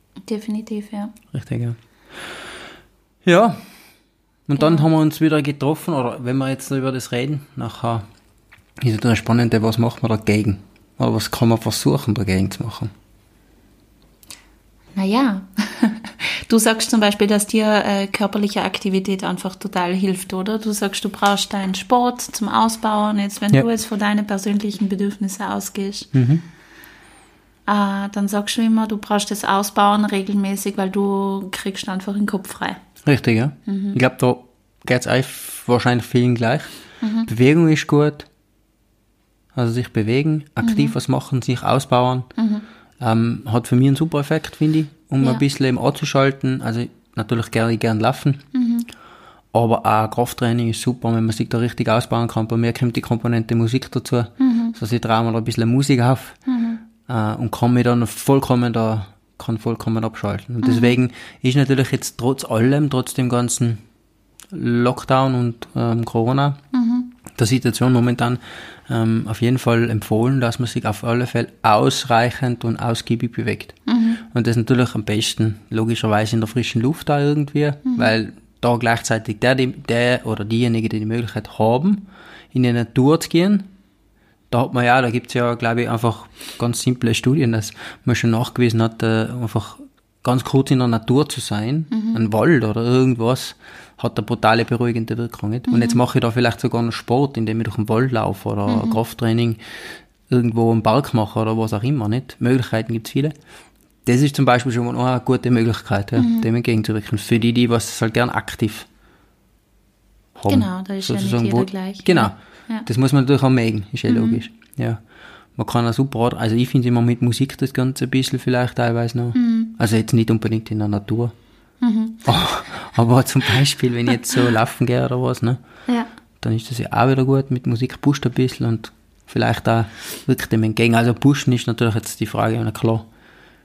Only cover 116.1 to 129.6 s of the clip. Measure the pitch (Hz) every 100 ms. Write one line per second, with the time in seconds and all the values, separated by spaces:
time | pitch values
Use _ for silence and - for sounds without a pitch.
116.1 | 113 117 101 113 113 123 139 123 120 117
117.1 | 117 120 113 135 - 135 - 127 131 127
118.1 | 131 127 127 127 123 123 - 120 117 117
119.1 | 120 120 247 233 226 226 - 107 113 110
120.1 | 120 113 113 110 110 110 107 104 104 101
121.1 | 110 120 - _ _ _ - 247 220 220
122.1 | - - 170 - - - - - - 117
123.1 | 110 - 135 120 120 139 - 127 120 120
124.1 | 120 - 127 123 110 120 - 117 123 127
125.1 | 127 127 127 113 131 - - - 240 220
126.1 | - - _ 117 113 - 117 - 110 127
127.1 | 131 131 135 139 123 - 117 123 - 143
128.1 | 143 123 - 131 - 120 113 - - _
129.1 | _ - 117 113 113